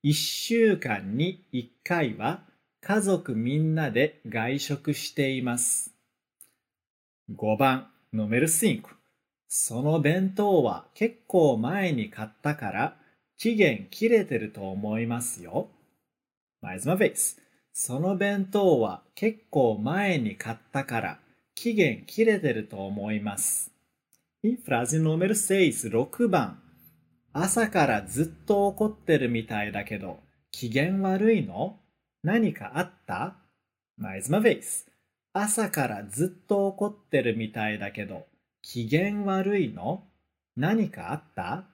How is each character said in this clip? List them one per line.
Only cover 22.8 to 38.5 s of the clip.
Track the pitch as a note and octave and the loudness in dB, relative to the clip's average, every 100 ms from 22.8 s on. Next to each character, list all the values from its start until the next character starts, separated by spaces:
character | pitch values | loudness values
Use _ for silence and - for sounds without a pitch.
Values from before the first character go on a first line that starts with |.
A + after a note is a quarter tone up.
思 | G2 G2+ G#2 | -6 -4 -4
い | G#2+ | -4
ま | G#2 G2+ | -4 -4
す。 | - - - _ _ _ _ _ _ _ | -4 -4 -6 _ _ _ _ _ _ _
E | G#3+ B3 - | -2 -2 -2
frase | A#2+ A#2+ D#3 | 0 2 2
número | D#3+ D#3+ F#3+ | 2 2 0
seis、 | G#3+ - G3 E3 A2 A#2 | 0 2 4 4 2 -2
六 | A2+ C#3+ - A#3 | 0 0 0 2
番。 | F3 G2+ - _ _ _ _ _ _ _ | 2 0 -8 _ _ _ _ _ _ _
朝 | C#3+ F#3+ - G#3+ | -2 0 2 2
か | F#3+ C#3 | 4 4
ら | G#2+ | 2
ず | G2 A#2 D#3+ - | -2 -2 -2 -4
っ | |
と | - G3+ G3+ | 0 2 2
怒 | G3 | 2
っ | G#3+ | -2
て | G#3+ - D3 | -2 2 2
る | B2 | 2
み | A#2 A2 | -2 -4
た | G#2+ | -4
い | G#2 | -4
だ | G2+ | -6
け | G2+ G2+ | -6 -8
ど、 | G2 D#2 _ _ _ | -8 -14 _ _ _
機 | - A#2+ | -10 -2
嫌 | B2+ E3 G3 | 0 0 0
悪 | F#3+ F#3+ A3 | 0 4 4
い | G#3+ | 4
の？ | G#2 F2+ F3 - _ _ _ _ | 0 -4 -6 -8 _ _ _ _
何 | D#3+ A3+ G#3 | 0 2 2
か | - G2+ | -2 -8
あ | C3+ | -6
っ | F#3 _ - | -6 _ -8
た？ | F#2 E3+ F#3+ _ _ _ _ _ - | -6 -6 -10 _ _ _ _ _ -12
Mais | G2 F#2+ G#2 | -10 -8 0
uma | F#3 | 4
vez. | A3+ - - - - _ _ _ _ | 4 2 -4 -10 -10 _ _ _ _
朝 | F#3+ G#3 A3 G3+ | -4 -2 0 0
か | D#3+ B2+ | 0 -2
ら | G#2 | -4
ず | G2+ A2 | -10 -4
っ | F#3 - | -4 -4
と | - G3+ G3 | -2 0 0
怒 | G3 G#3 | -2 -6
っ | G#3 _ | -6 _
て | C#3+ | 0
る | A#2+ | 0
み | A2 A2 | -2 -4
た | A2+ G#2+ | -4 -4
い | G#2+ | -4
だ | G2+ | -6
け | G#2+ | -8
ど、 | G2+ E2+ - _ _ | -10 -12 -16 _ _